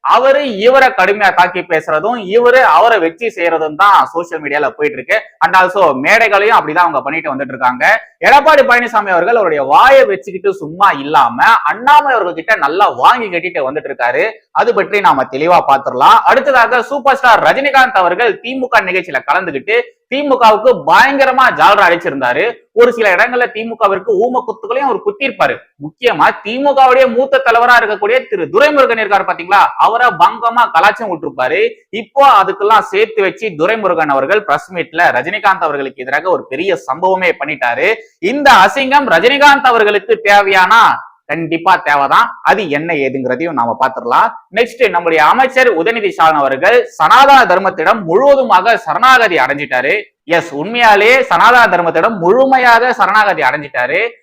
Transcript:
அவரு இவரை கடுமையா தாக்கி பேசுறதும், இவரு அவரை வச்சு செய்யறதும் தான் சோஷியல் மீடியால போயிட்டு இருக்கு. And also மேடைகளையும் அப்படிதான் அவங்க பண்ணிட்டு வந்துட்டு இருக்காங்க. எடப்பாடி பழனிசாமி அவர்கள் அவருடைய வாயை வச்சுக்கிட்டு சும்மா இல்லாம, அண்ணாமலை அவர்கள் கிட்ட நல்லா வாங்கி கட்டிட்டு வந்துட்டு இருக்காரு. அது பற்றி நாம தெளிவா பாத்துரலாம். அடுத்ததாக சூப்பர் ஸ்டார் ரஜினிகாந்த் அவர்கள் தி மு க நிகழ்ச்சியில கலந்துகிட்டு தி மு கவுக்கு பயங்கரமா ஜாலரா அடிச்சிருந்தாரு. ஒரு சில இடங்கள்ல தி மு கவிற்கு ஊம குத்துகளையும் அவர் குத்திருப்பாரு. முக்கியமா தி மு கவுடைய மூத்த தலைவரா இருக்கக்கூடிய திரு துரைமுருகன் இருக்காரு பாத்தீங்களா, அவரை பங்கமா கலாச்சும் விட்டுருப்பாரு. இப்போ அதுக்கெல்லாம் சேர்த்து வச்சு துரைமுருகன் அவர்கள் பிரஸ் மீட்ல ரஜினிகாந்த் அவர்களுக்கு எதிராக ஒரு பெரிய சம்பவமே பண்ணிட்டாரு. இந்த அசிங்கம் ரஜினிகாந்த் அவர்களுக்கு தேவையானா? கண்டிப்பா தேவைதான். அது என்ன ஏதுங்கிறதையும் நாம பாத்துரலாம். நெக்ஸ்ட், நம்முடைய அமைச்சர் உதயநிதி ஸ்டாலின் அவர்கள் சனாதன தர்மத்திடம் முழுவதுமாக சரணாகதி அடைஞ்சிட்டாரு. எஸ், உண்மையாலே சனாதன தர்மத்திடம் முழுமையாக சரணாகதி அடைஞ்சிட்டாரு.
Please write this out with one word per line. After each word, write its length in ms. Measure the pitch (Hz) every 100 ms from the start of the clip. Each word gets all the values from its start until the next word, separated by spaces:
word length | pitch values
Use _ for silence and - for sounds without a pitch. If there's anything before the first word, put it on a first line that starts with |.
| 139 208
அவரு 260 | 262 277 285 196
இவரை 240 | 226 262 262 254
கடுமையா 320 | 185 208 196
தாக்கி 280 | 175 180 185
பேசுறதும், 560 | 175 160 160 156 196 240 185
இவரு 280 | 220 240 254 247
அவரை 260 | 156 220 220
வச்சு 280 | 165 165 233 190
செய்யறதும் 420 | 170 160 156 151
தான் 280 | 202 180 131
சோஷியல் 280 | 165 170 175
மீடியால 260 | 147 147 139 -
போயிட்டு 200 | 147 -
இருக்கு. 180 | 120 214 - _ 165
And 100 | 185
also 220 | 185 196 175 131 151
மேடைகளையும் 520 | 220 220 202 208 220
அப்படிதான் 300 | 151 156 175
அவங்க 160 | 156 135
பண்ணிட்டு 280 | 160 156
வந்துட்டு 220 | 135 135 131
இருக்காங்க. 300 | 123 127 156 220 - _ 180
எடப்பாடி 360 | 269 277 302 254
பழனிசாமி 480 | 240 240 220 202 175
அவர்கள் 240 | 180 240
அவருடைய 240 | 190 147 135
வாயை 320 | 156 226 269 220
வச்சுக்கிட்டு 380 | 190 - 180 196 190
சும்மா 300 | 151 170 196 151 139
இல்லாம, 340 | 156 123 117 175 226 -
அண்ணாமலை 420 | 190 254 294 285 240
அவர்கள் 220 | 180 160
கிட்ட 120 | 165 214 143
நல்லா 200 | 170 196 120
வாங்கி 280 | 151 240 214
கட்டிட்டு 380 | 175 175 170 131
வந்துட்டு 220 | 151 143
இருக்காரு. 340 | 123 123 131 208 220 _ -
அது 100 | 220
பற்றி 260 | 208 190 208 185
நாம 200 | 139 123
தெளிவா 280 | 131 160 175 131
பாத்துரலாம். 480 | 135 131 123 156 214 165
அடுத்ததாக 540 | 233 277 262 226 247 -
சூப்பர் 280 | 285 262 262
ஸ்டார் 280 | 254 208 156
ரஜினிகாந்த் 520 | 180 277 269 254 202
அவர்கள் 360 | 180 214 240 -
தி 100 | 240 262
மு 80 | 247
க 180 | 226 190
நிகழ்ச்சியில 320 | 185 175 135 -
கலந்துகிட்டு 480 | 165 180 139 131 233 240 _ _
தி 80 | 262 285
மு 80 | 254
கவுக்கு 300 | 226 214 214 214 143
பயங்கரமா 580 | 185 254 277 269 254 254 175
ஜாலரா 260 | 156 208 185
அடிச்சிருந்தாரு. 560 | 170 175 139 127 127 214 233 _ 208
ஒரு 100 | 240 233
சில 120 | 214
இடங்கள்ல 320 | 185 240 247 240
தி 80 | 214 226
மு 80 | 226
கவிற்கு 360 | 208 190 190 190
ஊம 180 | 240 247 -
குத்துகளையும் 420 | 214 208 247 277
அவர் 100 | 214 208
குத்திருப்பாரு. 500 | 202 269 208 147 110 _ _
முக்கியமா 440 | 147 _ 240 170 180 - 202
தி 80 | 247
மு 80 | 285 269
கவுடைய 260 | 262 254 254 233
மூத்த 260 | 269 269 254
தலைவரா 300 | 233 240 240
இருக்கக்கூடிய 380 | 220 208 208 254 247
திரு 160 | 202 151 180
துரைமுருகன் 460 | 294 294 254 233
இருக்காரு 220 | 208 196 185
பாத்தீங்களா, 320 | 170 170 - - - 165
அவரை 240 | 226 247 175
பங்கமா 440 | - 233 233 233 233 165
கலாச்சும் 360 | 196 208 220
விட்டுருப்பாரு. 500 | 165 156 127 127 180 226 - _ 202
இப்போ 240 | 220 - 277 214
அதுக்கெல்லாம் 480 | 190 185 208 220 -
சேர்த்து 300 | 196 220 220 190
வச்சு 200 | - 220 151
துரைமுருகன் 520 | 170 220 196 165 151 135
அவர்கள் 300 | 135 208 208
பிரஸ் 200 | 147 - 185
மீட்ல 320 | 151 160 170 123
ரஜினிகாந்த் 480 | 151 208 202 185 165
அவர்களுக்கு 360 | 143 139 131 123
எதிராக 240 | 143 175 156
ஒரு 100 | -
பெரிய 260 | 135 196 175 -
சம்பவமே 440 | 143 185 185 180 -
பண்ணிட்டாரு. 500 | 143 143 123 120 175 226 - _ 175
இந்த 180 | 277 277 226 196
அசிங்கம் 440 | 277 262 277 262 170
ரஜினிகாந்த் 560 | 226 277 285 277 277
அவர்களுக்கு 440 | 233 208 208 196 220 202
தேவையானா? 540 | 202 196 196 185 226 190 123 - _ _
கண்டிப்பா 420 | 165 165 165 170 180 190
தேவைதான். 400 | 143 139 170 240 - 151
அது 120 | 196 185 143
என்ன 120 | 165 160
ஏதுங்கிறதையும் 540 | 135 135 127 127 170 143
நாம 160 | 117 110
பாத்துரலாம். 500 | - - 120 135 220 - _ 196
நெக்ஸ்ட், 240 | 240 - 226
நம்முடைய 260 | 175 175 160 151
அமைச்சர் 440 | 214 262 262 247 165
உதயநிதி 280 | - 233 202
ஸ்டாலின் 280 | - 160 156
அவர்கள் 360 | 139 135 180 240 - -
சனாதன 400 | 160 233 269 269 214
தர்மத்திடம் 480 | 180 190 175 160 220 165
முழுவதுமாக 680 | 185 277 277 240 247 220 220 -
சரணாகதி 520 | 147 254 254 220 160
அடைஞ்சிட்டாரு. 500 | 131 143 143 127 135 202 - _ - 170
எஸ், 140 | 170 139
உண்மையாலே 500 | 175 240 233 202 214 262 254
சனாதன 340 | 170 208 247 226
தர்மத்திடம் 420 | 180 170 156 196 214
முழுமையாக 680 | 165 233 269 262 247 233 247 233
சரணாகதி 420 | 190 208 208 165 135
அடைஞ்சிட்டாரு. 500 | 147 143 - 123 165 233 233